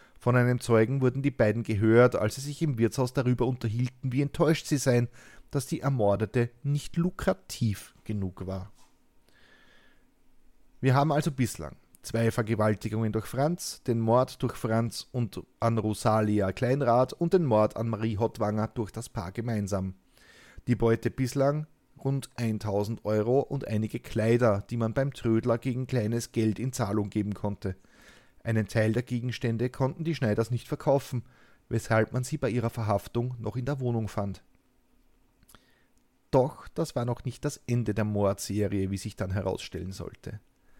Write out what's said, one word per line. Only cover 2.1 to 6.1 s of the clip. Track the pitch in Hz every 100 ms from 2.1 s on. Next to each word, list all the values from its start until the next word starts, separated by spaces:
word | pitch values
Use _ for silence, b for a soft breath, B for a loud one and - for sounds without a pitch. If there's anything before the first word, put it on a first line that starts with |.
| -
als | 107 -
sie |
sich | 143 143
im | 160 113
Wirtshaus | 113 - 127
darüber | - 123 123 123
unterhielten, | 127 117 113 127 - 131
wie | 127
enttäuscht | 139 - 160 160 -
sie | 143
seien, | 135 120 120 B B B B
dass | 143 -
die | -
Ermordete | 135 131 101